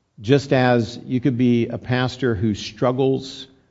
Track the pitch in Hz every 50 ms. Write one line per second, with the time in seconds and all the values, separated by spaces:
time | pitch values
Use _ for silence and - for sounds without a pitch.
0 | _ _ _ - 107 104 139 143 - - 143 131 127 123 123 120 110 - - -
1 | - - 131 123 - 147 123 117 127 123 120 117 117 - 120 110 - - 127 127
2 | 127 123 - - 139 123 117 92 117 110 104 - - - - - 135 123 127 127
3 | 135 135 135 131 - - - - - - _ _ _ _